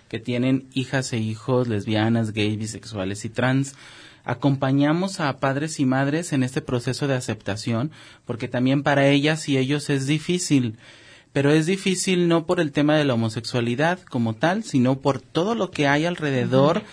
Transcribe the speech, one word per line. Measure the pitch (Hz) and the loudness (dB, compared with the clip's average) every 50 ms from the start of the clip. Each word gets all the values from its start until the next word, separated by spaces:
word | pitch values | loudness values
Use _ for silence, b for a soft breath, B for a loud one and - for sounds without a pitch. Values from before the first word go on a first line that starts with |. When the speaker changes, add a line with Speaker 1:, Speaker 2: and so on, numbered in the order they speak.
| b - | b -12
Speaker 1:
que | - 113 | -10 -8
tienen | 110 - 120 120 123 131 131 135 131 - - | -6 -4 -2 0 0 2 0 0 -2 -4 -6
hijas | 135 127 131 - 135 127 - | -4 -4 -2 -2 -4 -4 -2
e | - 117 | -4 -4
hijos | 110 110 110 110 - - 131 123 127 120 | -2 -4 -4 -6 -4 0 0 0 2 0
lesbianas, | 110 104 98 117 107 107 107 113 117 117 113 107 | -2 -2 -2 0 0 2 2 2 2 2 0 0
gay, | 104 110 104 107 107 | -2 0 0 0 -2
bisexuales | 104 110 104 107 98 - - 113 104 95 98 101 101 - | -2 -6 -8 -10 -12 -12 -10 -8 -6 -4 -4 -6 -6 -8
y | 113 | -8
trans. | 110 - 120 127 131 135 139 135 B B B B B B B B B B B | -4 -2 0 2 2 0 0 -2 B B B B B B B B B B B
Acompañamos | - - 139 - 143 139 131 139 135 135 139 143 147 156 175 185 196 196 - | -6 -4 0 0 0 2 2 2 0 2 2 2 2 2 0 -2 -4 -4 -4
a | 165 143 127 - | -4 -4 -2 -2
padres | - 139 135 139 151 160 156 - | -2 -2 -2 -2 -4 -4 -2 -2
y | 143 | 0
madres | 127 127 131 139 139 139 160 175 - | 2 2 2 0 0 0 -2 -2 -2
en | - 135 127 | -2 -2 0
este | 127 - 160 | 0 -2 -4
proceso | - - 131 123 - - 123 - 151 139 | -4 -2 -4 -2 -2 -4 -4 -2 -2 -2
de | 139 | -2
aceptación, | 127 123 - 110 - - - 98 107 - - 117 113 127 156 b b b b b b b | -2 -2 -4 -6 -6 -6 -6 -8 -6 -4 -2 -2 -2 -2 -4 b b b b b b b
porque | - 120 113 123 120 | -10 -8 -6 -6 -4
también | 123 123 127 131 135 147 143 | -2 0 0 2 2 2 2
para | 151 143 139 139 139 | 2 2 4 4 4
ellas | 143 143 139 151 160 156 - - | 4 4 4 2 0 -2 -2 0
y | 139 135 | 0 0
ellos | 131 127 147 147 143 - | 2 0 0 -2 -2 -2
es | 147 135 135 139 | -2 -2 0 0
difícil, | 151 156 - - 175 180 - - 156 139 123 117 110 b b b b b b b b b b b - | -2 -2 0 -2 -2 -2 0 2 2 2 2 0 -2 b b b b b b b b b b b -2
pero | 139 139 143 | 0 2 4
es | 151 160 160 | 4 4 2
difícil | 160 196 190 - 196 185 180 - - 185 180 175 170 | 2 0 0 0 0 -2 0 0 0 2 2 2 4
no | 165 165 160 | 2 2 0
por | 160 180 180 | 0 0 0
el | 170 147 | 0 0
tema | 139 151 143 151 151 | 0 2 2 4 4
de | 156 147 | 4 2
la | 139 123 | 2 2
homosexualidad | 113 113 113 107 123 113 - - 127 120 117 120 120 147 165 180 180 - - | 2 0 0 -2 -4 -6 -4 -2 -2 0 0 0 0 0 0 0 -2 -6 -6
como | - 131 117 113 110 | -4 -2 -2 -2 -2
tal, | 110 - 160 185 220 220 | 0 0 0 0 -2 -2
sino | - - 139 120 127 135 131 | -2 0 2 4 2 2 2
por | - 143 131 127 | 0 0 -2 -2
todo | - - - 156 170 208 233 | -4 -6 -4 -2 0 0 0
lo | 226 202 180 | -2 -2 -2
que | - - 147 139 | -2 0 0 2
hay | 139 147 156 | 2 2 0
alrededor | 175 175 165 156 147 135 127 120 120 123 131 135 147 170 214 | 0 -2 -4 -2 -2 0 0 0 2 4 4 4 4 4 0
Speaker 2:
Ujú. | B B | B B